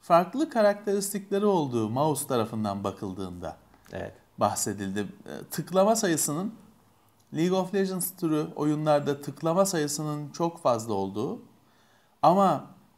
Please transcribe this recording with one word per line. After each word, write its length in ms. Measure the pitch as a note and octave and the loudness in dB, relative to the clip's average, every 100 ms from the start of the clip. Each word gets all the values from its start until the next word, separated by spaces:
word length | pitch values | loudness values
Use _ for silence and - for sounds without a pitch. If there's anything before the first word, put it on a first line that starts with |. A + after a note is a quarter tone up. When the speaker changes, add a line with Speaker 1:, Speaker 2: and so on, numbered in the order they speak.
Speaker 1:
farklı 500 | - E3+ F3+ B3 D#4+ | 6 6 6 -2 -2
karakteristikleri 960 | B3 G#3 G3+ G#3 G3+ G3 G#3 - G3 G#3 | 4 4 2 0 -2 -2 -6 -4 0 2
olduğu 420 | F#3+ D3 A#2+ A2 | 2 2 0 0
mouse 360 | A#2+ D#3 C#3 - | 2 2 0 0
tarafından 580 | B2+ G#2+ A2 G#2+ G2 | 0 0 -2 -2 -2
bakıldığında 720 | G2 F#2+ G2+ F#2+ F#2 F2 E2+ D2+ _ _ - | -4 -4 -8 -6 -8 -8 -10 -12 _ _ -14
Speaker 2:
Evet. 200 | F#2 F2+ - _ - | -12 -12 -14 _ -2
Speaker 1:
bahsedildi. 640 | G#2 - - G2+ G2 F#2+ | 0 0 -4 -4 -4 -4
E, 40 | G2+ - - D2 - | -6 -8 -14 -14 -10
tıklama 460 | - D3+ F3+ G3 A3 | -8 -2 2 4 4
sayısının 580 | G3+ D#3 - D3 G3 - - _ _ _ _ _ _ | 2 0 0 -2 -6 -8 -20 _ _ _ _ _ _
League 240 | C#3+ F3 F#3+ | -2 2 2
of 160 | F#3 | 0
Legends 360 | G3 F#3+ F#3 F3+ - | 0 0 -2 -6 -4
türü 300 | E3 D#3 E3 - | -2 0 -2 -2
oyunlarda 640 | D3+ D3+ D#3 D3 C#3+ C#3+ | 0 0 2 2 2 -4
tıklama 440 | C#3+ C3+ E3 E3 D3 | -6 -6 -2 2 2
sayısının 640 | F3 D3 C#3+ D3+ D3 D3 | 2 -2 -4 -4 -6 -8
çok 300 | - E3+ E3 | -4 -4 0
fazla 320 | C#3 A#2 A2+ | 0 0 0
olduğu 480 | G2+ G2 G2+ C3 A#3 - _ _ _ _ _ _ _ | -2 -2 -2 -4 -6 -14 _ _ _ _ _ _ _
ama 440 | D3 F#3 G3 C#3+ - - _ | 4 6 4 2 -4 -20 _